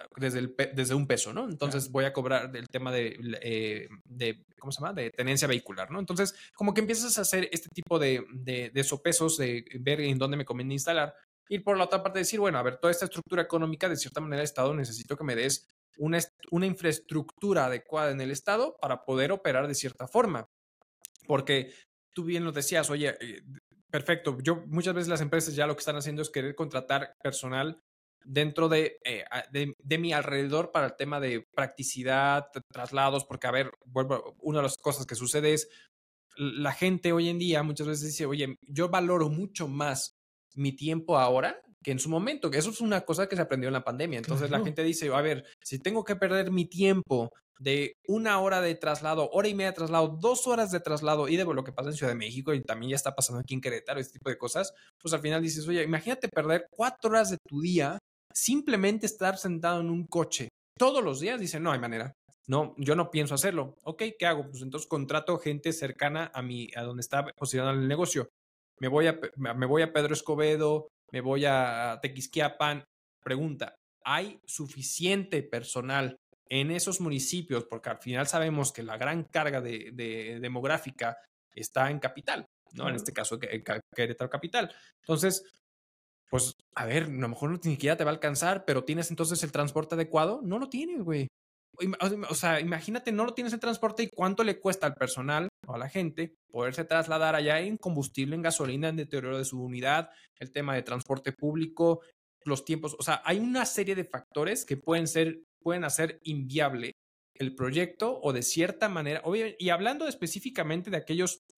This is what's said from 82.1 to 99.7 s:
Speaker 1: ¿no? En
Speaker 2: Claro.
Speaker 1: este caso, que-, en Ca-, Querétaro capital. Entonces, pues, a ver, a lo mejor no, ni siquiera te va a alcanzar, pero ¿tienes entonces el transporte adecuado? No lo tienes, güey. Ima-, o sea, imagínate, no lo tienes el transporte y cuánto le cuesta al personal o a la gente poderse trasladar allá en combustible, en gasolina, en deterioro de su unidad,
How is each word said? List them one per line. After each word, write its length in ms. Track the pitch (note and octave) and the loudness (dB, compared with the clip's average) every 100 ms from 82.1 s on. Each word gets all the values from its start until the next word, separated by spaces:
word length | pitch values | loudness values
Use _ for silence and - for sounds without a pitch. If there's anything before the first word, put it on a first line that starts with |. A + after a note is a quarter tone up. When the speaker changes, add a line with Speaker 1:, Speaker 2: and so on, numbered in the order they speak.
| - C#3 D3+ - _ _ | -4 -6 -6 -8 _ _
Speaker 1:
¿no? 100 | - | -6
En 40 | C#3 | -4
Speaker 2:
Claro. 80 | A#2+ | -4
Speaker 1:
este 180 | G#2 | -4
caso, 240 | A2+ G#2+ A2+ | -4 -4 -4
que-, 160 | G#2+ A2 | -6 -6
en 60 | |
Ca-, 180 | - G#2+ - - | -4 -6 -4 -2
Querétaro 340 | A#2 A#2 B2+ | -2 -2 -6
capital. 440 | C#3+ F3 A#3+ G3+ - - _ | -6 -2 -2 -2 -6 -20 _
Entonces, 420 | - D#3 F#3 F#3 - _ _ _ _ _ _ _ _ | -2 2 2 0 -6 _ _ _ _ _ _ _ _
pues, 240 | B2+ - - _ - | 0 0 -4 _ -6
a 100 | A2+ | 0
ver, 180 | D3+ | 0
a 40 | D#3 | 0
lo 220 | C3 A#2+ | -2 -4
mejor 220 | A#2 D3 | -2 -4
no, 80 | F3 | -2
ni 100 | E3 | -2
siquiera 220 | C3+ C#3+ E3 | 0 2 2
te 80 | |
va 60 | D3+ | 0
a 40 | D#3 | 0
alcanzar, 500 | D3+ C#3 E3+ F#3+ F#3+ | 0 0 0 0 0
pero 180 | C3 | 0
¿tienes 260 | C3 D#3+ E3 | 0 -2 -2
entonces 300 | E3 D#3+ E3+ | -2 -2 -2
el 80 | D#3 | -2
transporte 440 | D3 D3 D3+ D#3 E3 | 0 0 0 0 -2
adecuado? 460 | D#3+ D#3+ E3 B3+ | 2 2 2 0
No 140 | G3 G#3+ | -4 -4
lo 80 | C4+ | -4
tienes, 360 | B3+ E4 E4 | -4 -4 -4
güey. 240 | E3+ D3+ C3 _ _ _ _ - | -2 -2 -2 _ _ _ _ -4
Ima-, 180 | F#3 F#3 F#3+ G#3 D3 | -4 0 0 -2 -4
o 60 | D#3+ | 0
sea, 240 | E3+ D#3 | 2 2
imagínate, 520 | E3+ D#3+ F3+ A#3+ B3 | 0 -4 -4 -6 -2
no 120 | G#3 A#3+ | 0 0
lo 80 | |
tienes 200 | A#3+ A#3+ | -2 -4
el 60 | A3+ | -2
transporte 440 | A#3+ A3+ A3 A3 | -2 0 0 0
y 60 | A3+ | -4
cuánto 340 | - F#3 G3 | 0 0 2
le 160 | A3 F#3+ | 2 2
cuesta 280 | F#3+ F#3 D3+ | 0 2 0
al 80 | C#3 | 2
personal 520 | B2+ B2+ C3+ D3+ F3+ - - | -2 0 0 0 0 -6 -10
o 80 | A#2+ | -6
a 20 | |
la 120 | C3+ | -4
gente 460 | G3 E3 D#3+ E3 _ _ | -2 -2 -2 -6 _ _
poderse 340 | A#2+ B2 B2+ D#3+ | -2 -2 -2 0
trasladar 500 | D#3+ D#3+ D#3+ D#3+ D#3 | 2 2 2 4 4
allá 240 | D3 D#3 | 4 2
en 180 | F#3+ G#3+ | 0 -4
combustible, 580 | F#3 D3+ C3+ - C3+ E3 | -2 -2 -2 -2 -2 -2
en 60 | |
gasolina, 480 | E3 D#3+ C3+ C#3 D#3+ | 0 0 0 0 -2
en 60 | D#3+ | -2
deterioro 420 | C#3 C#3 B2+ C3+ | -4 -4 -4 -4
de 80 | C3 | -4
su 180 | B2+ | -6
unidad, 460 | B2+ | -6